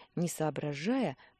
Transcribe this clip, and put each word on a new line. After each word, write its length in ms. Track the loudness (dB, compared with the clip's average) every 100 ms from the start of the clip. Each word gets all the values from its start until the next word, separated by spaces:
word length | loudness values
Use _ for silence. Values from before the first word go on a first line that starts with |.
| -8
не 140 | -2 -2
соображая, 880 | 2 0 0 -4 -2 0 2 0 -2 -12